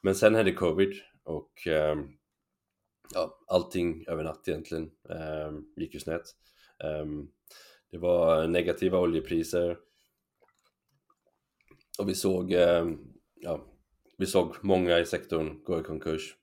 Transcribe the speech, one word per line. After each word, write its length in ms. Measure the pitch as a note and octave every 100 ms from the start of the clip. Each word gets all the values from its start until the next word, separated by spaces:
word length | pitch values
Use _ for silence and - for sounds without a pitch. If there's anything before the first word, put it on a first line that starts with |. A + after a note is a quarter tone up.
Men 140 | F#2+
sen 200 | F#2+ G#2+
hände 180 | A2 G2+
covid 400 | F2 F2+ E2 G2 - - _
och, 420 | - D#2 C2 _ -
ehm, 420 | D#2 D2+ D2+ C#2 - _ _ _ _ _ _ _ _ -
ja, 300 | F#2 E2 - _
allting 580 | F#2 F2 F#2 E2+ D#2+ -
över 180 | D#2+
natt 240 | D#2 D#2 -
egentligen, 420 | D#2 D#2 D#2+ D#2+ _ -
ehm, 540 | E2 D#2 D#2 D#2 D2+ D2+ -
gick 180 | E2
ju 60 | D2+
snett. 240 | - E2 - - _ _ _ _
Ehm, 440 | D#2 D2+ D2+ D2+ C#2+ _ _ - - _ _
det 80 | F2
var 480 | F2 F2 E2 D#2+ D#2+
negativa 520 | F2 E2+ E2+ F#2 F2+
oljepriser. 800 | F2+ E2 - E2 D#2+ F2+ F2 E2+ _ _ _ _ _ _ _ _ _ _ _ _ _ _ _ _ _ _ _ _ _ -
Och 100 | G2+
vi 60 |
såg, 380 | F#2+ G2 F#2 F#2
ehm, 460 | F2+ F2 F2 E2+ D#2 - - _
ja, 320 | _ - D#2+ - _ _ _ _ _
vi 80 | F#2
såg 300 | G2 E2 -
många 360 | G2+ F#2 F2 E2+
i 80 | E2+
sektorn 560 | E2 - E2 D#2 D2+
gå 160 | - E2+
i 20 |
konkurs. 520 | E2 D#2+ D#2+ D#2+ - -